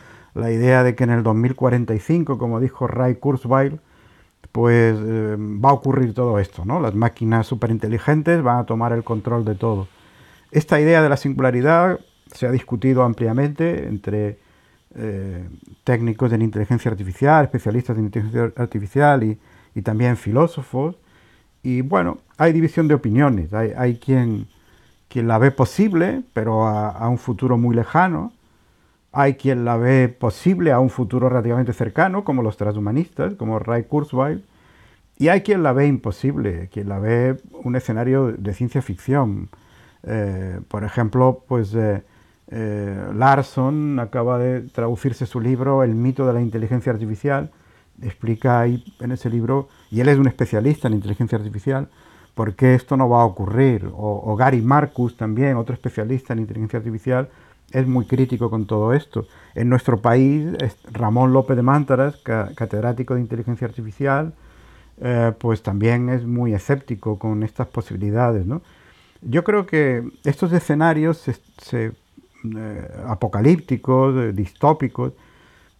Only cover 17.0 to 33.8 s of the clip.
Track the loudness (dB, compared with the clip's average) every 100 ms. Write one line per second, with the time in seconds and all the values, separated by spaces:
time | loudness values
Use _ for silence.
17 | -6 0 4 4 4 -2 -2 -2 -2 -2
18 | -2 -4 -4 -2 -2 -4 -6 -6 -4 2
19 | 4 4 0 -4 _ -20 _ -6 -2 0
20 | 0 0 0 2 0 -2 -8 -4 -4 -8
21 | _ _ _ _ _ _ -4 -4 0 0
22 | 0 -4 _ 0 2 4 2 2 2 2
23 | 2 4 4 2 -2 -4 -4 -2 -2 -2
24 | 0 2 2 -2 -8 _ _ _ _ _
25 | _ -2 0 4 4 4 0 2 2 2
26 | 0 -2 -6 -4 0 0 0 0 -4 -2
27 | -2 -2 -4 -2 0 2 2 2 2 2
28 | 2 0 -8 -14 _ _ _ _ _ _
29 | _ 2 2 2 0 0 0 2 4 4
30 | 2 0 -4 0 0 2 4 4 2 0
31 | -2 0 0 2 0 0 -2 -2 -2 0
32 | 0 0 -2 -2 -2 -2 -4 -2 -2 -2
33 | -4 -4 -6 -4 -4 -4 -2 -4